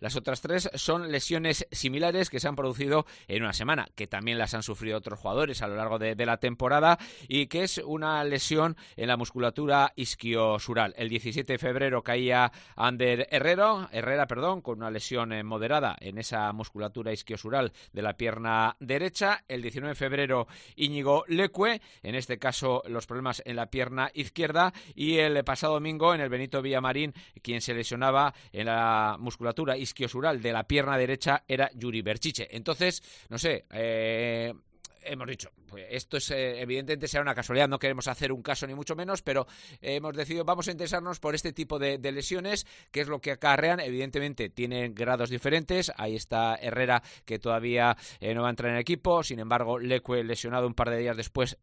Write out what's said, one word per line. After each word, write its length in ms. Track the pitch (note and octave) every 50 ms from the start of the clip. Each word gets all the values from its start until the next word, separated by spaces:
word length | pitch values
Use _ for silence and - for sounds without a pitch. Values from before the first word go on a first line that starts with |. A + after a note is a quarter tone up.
las 160 | - G#2+ -
otras 240 | C3 - C#3 C3 -
tres 280 | - D3 F3 F3+ - - -
son 340 | C3+ - - D#3+ E3+ F3 D#3 D3
lesiones 520 | C3+ - - E3+ E3 E3 D#3+ D3+ - - -
similares 580 | - - - C3 C3 D3 E3+ E3+ E3+ F#3+ F3+ -
que 120 | - B2
se 80 | - E3+
han 80 | C#3+
producido 480 | C#3 C3+ C3 B2 C3 C#3+ C#3 D3 D#3 D3+ - - - - -
en 140 | F#2+ A2 A2+
una 100 | G#2 G2
semana, 340 | - A2 C3+ D#3 C#3+ - - _
que 100 | - G#2
también 320 | - - G2 G#2+ A#2 A#2
las 160 | A#2 A2+ - -
han 100 | A2 G#2+
sufrido 340 | - G#2 - A2 A2 G#2+
otros 200 | A2 G2+ G#2+ G2+
jugadores 440 | - - G2 G2+ C3 D#3 D3 B2 -
a 60 | A#2+ G2+
lo 80 | G2+
largo 200 | G#2+ A2 A2 A2+
de, 180 | A2 A2 A2 A2
de 100 | G2+ A#2+
la 120 | A#2 A#2
temporada, 600 | - - B2 A#2+ - B2+ B2+ C#3+ D3 D#3 E3 E3+ - - - - - - -
y 180 | C3 C#3+ C#3+
que 160 | - - E3+ F#3+
es 140 | F#3 -
una 440 | - - C#3+ D3+ D#3 D#3 D#3 D#3 D3+ D3
lesión 500 | D3 C#3+ C3+ - - D#3 D#3 D#3 E3 D#3+ - - - -
en 100 | - A2+
la 80 | A#2+ B2
musculatura 800 | A#2+ A#2+ - - B2 A#2+ A#2+ - - D3+ C#3+ C#3+ C#3+ C#3 C#3+ -
isquiosural. 1000 | - B2+ - - - A2+ A#2 A2+ A2+ A2 A2 G#2+ G#2 - - A#2 A2+ A2 G2 -
El 100 | - A#2+
diecisiete 460 | A2+ A2+ A2+ A#2+ A#2+ A#2 D3+ B2 - C3
de 60 | A#2
febrero 440 | - B2+ B2 C3+ C#3 C3+ B2+ A#2+ -
caía 480 | A#2+ A#2+ B2 B2+ B2 B2 B2 B2 A#2 - - - - -
Ander 540 | - A2+ B2 B2 A#2+ B2+ B2 B2 A#2+ C3 -
Herrero, 560 | D#3 C3 C3+ D#3+ F3+ F#3+ G#3 A3 A3 F#3+ F#3 - -
Herrera, 340 | A2+ A2+ B2 C#3 D3 C#3
perdón, 320 | A#2+ B2 B2 D3 F3+ F#3+ F3+
con 200 | - C3 A#2 G#2+
una 120 | A2+ A2
lesión, 400 | A2 G#2+ - - C3 A#2+ A#2 A2+
eh, 100 | A2 G#2+
moderada 540 | G#2+ G#2+ A2 G#2+ A2 A#2 D3 D3+ C3+ G#2+ - -
en 160 | - G2 G2
esa 340 | A2 A2+ - A#2+ A2 G#2+ G#2
musculatura 600 | G#2+ A2 G#2+ - - G#2 G#2+ G#2 - A#2+ A2 A2 A2
isquiosural 580 | - - - A2 G2 - A2 B2+ C#3 B2+ A2 - - - - -
de 80 | G2+
la 160 | G#2+ G#2 G2
pierna 400 | - A2+ A#2 G#2+ A2+ A2+ A2+ A2+ A2+ A2+ A2+ - -
derecha. 640 | C#3+ A#2+ C3+ C#3+ F3 F#3 - - G3+ G3 G#3 - -
El 140 | - C3 B2
diecinueve 300 | A#2 A#2 G#2+ - C#3 D3
de 40 | C#3
febrero, 520 | - C#3 C3 C#3 C#3 C#3+ C3 C3 B2 A2+ - - - - - -
Íñigo 500 | - - C#3+ D3 C#3+ C3+ C#3 C#3+ D#3 D#3+
Leque, 520 | - E3 F3 G3 - G3 F3+ G3+ A#3 A3+ G#3 - - - -
en 140 | - G2+ A#2+
este 240 | C3 B2 - B2 G#2+
caso 420 | - C3 B2 - C#3 C3 B2 B2+ -
los 180 | - A#2 A2+ -
problemas 380 | - A#2+ B2+ C3 B2+ A#2+ - -
en 100 | B2+ A#2+
la 140 | A#2 A#2 A#2
pierna 400 | - C3 B2+ A#2+ C3 C3 C3 C#3+ -
izquierda. 580 | D3+ C#3 - - E3 E3 D3+ D3+ E3 F3+ F#3 - - - D#3 -
Y 240 | - D3 D#3 E3 D#3+
el 240 | D#3 D3+ D3 C#3+ B2
pasado 320 | C#3 C3 - D#3 D#3 D#3
domingo, 400 | D3+ D3+ D#3+ D#3+ D3+ D#3+ E3+ F3
en 60 | D#3
el 80 | C#3+ B2+
Benito 340 | B2 B2 C3+ C3+ - C3+ C3
Villamarín, 500 | C#3 C3 B2+ C3 C3 C3 C#3+ D3+ D3 - - - - - - -
quien 180 | A#2+ A#2+ A#2
se 140 | - - A#2+
lesionaba 580 | A#2 A#2 - A#2+ A#2+ C3 C3+ C3+ C#3 D3 C#3 - - - -
en 140 | - G2 A2
la 500 | A#2 A2+ A2+ A2+ A2+ A2+ A2 G#2+ G#2+ G#2 -
musculatura 580 | A#2 A#2+ - - A#2+ A#2 A2+ - D#3+ C3+ C3
isquiosural 640 | C3+ C3+ - - - B2+ A#2 - B2+ C#3 D#3+ D3 A#2+
de 120 | A2 A#2+ A#2
la 100 | A2 G#2+
pierna 340 | - C#3+ C#3+ C3+ C#3 C#3
derecha 460 | C3 B2+ B2+ C3+ B2+ - D3+ C#3 D3 -
era 220 | - C3 C3 C3+ - -
Yuri 260 | A#2+ A#2 B2 A2 A2+
Berchiche. 460 | F#2 G#2+ G#2+ - - - C3 - G#2 -
Entonces, 540 | - A#2 G#2 E3 D3+ B2+ F3+ F3+ F3 - - - - - - -
no 80 | -
sé, 300 | - E3 E3 C#3 - - -
eh, 840 | - A2+ A2+ A#2 A2+ A2 A2 A2+ A2+ A2+ A#2 A#2+ A#2 A#2 A#2 A#2 A2 C#2+ _ _ _ _ - - _ _ - D#3+
hemos 180 | C#3+ B2+ B2
dicho, 240 | B2 C3 - G2+ - - _ _ -
pues 160 | G2+ G2 F#2 -
esto 280 | A#2+ B2+ - - -
es, 140 | C#3 - -
eh, 280 | C#3+ C3+ C3 B2+ A#2+ B2
evidentemente 480 | B2+ A#2+ B2+ C3 C#3 C#3+ D#3 C#3 D3+
será 140 | C#3 - C#3+
una 120 | C#3+ C#3+ C3
casualidad, 360 | B2 A#2 - B2 C3 D3 C#3
no 100 | C3+ C3
queremos 300 | - C3+ C3+ B2+ A#2 C3+
hacer 240 | B2 - D3 C3 C3
un 80 | B2
caso 260 | A2+ D3 C3+ - D3
ni 80 | C3+ C3+
mucho 180 | C#3+ D3 - D#3+
menos, 280 | D#3+ F3+ F#3+ G3 -
pero, 260 | - D3 C3+ C3+ B2 - - - - - C3 -
eh, 160 | - C3+ C#3
hemos 180 | C#3+ D3+ D#3 C#3
decidido, 260 | C#3+ C#3 C#3 E3 E3+ D#3+
vamos 240 | E3 F3+ F3 E3+
a 40 | -
interesarnos 500 | F3 D#3 F3 - F3+ F3 E3+ F3+ E3+ -
por 120 | - D3+ D3+
este 200 | D3+ - E3+ C#3+
tipo 260 | - D#3 B2+ D3+ C#3+
de, 180 | C#3 C#3 C#3
de 140 | C3+ B2 C#3
lesiones, 560 | C3+ C#3 C3+ - F3+ F3+ F3+ G3 G#3 G3 - - - - - _
que 80 | - C#3+
es 80 | D3
lo 140 | C#3 D3+ C3+
que 100 | - D3
acarrean. 480 | C3+ - - C#3+ C#3 C#3 D3+ E3 F3 F3+
Evidentemente 720 | D3+ B2+ B2+ B2+ C3+ C3+ - C#3+ C#3+ D3 C3+ - A2+ G2+
tienen 440 | - B2 B2 A#2+ B2 B2 B2 A#2+ G#2+
grados 360 | G#2 A#2+ B2 B2+ A#2 A#2+ A#2+
diferentes, 640 | B2+ A#2 - C#3 D3+ E3 D3+ - F#3 F#3 F3 - -
ahí 220 | - G#2+ A2 A2
está 380 | A2 - - A#2 A2+ A2+ A2+ A2+
Herrera, 460 | - - A#2+ G#2+ B2 B2+ B2 B2 A#2+ - - - - -
que 160 | - A2 G#2
todavía, 560 | - A#2+ A2+ A2+ A#2 A#2+ A#2+ A#2+ A#2 A#2+ A2+ - - - - -
eh, 140 | - G#2+ A2+
no 80 | A#2
va 60 | A#2+
a 20 | B2
entrar 200 | A#2 - A#2+ A#2+
en 60 | A#2+
el 60 | A#2+
equipo, 420 | A#2+ E3+ F3 C3+ - F3+ E3+ E3+ D3+
sin 160 | - C3 A2+
embargo, 400 | A2 A2+ A#2+ A#2+ A#2+ A2+ B2 A#2+
Leque, 460 | A#2+ B2 B2+ B2 - - B2 B2 A2+
lesionado 420 | A2+ A#2 - - A#2 B2 B2+ B2
un 60 | B2 A2+
par 160 | - A#2+ A#2+
de 80 | A#2
días 180 | A#2 A#2+ A#2+ A2+
después, 420 | A2 A2 - - C3+ B2+ A#2+ - -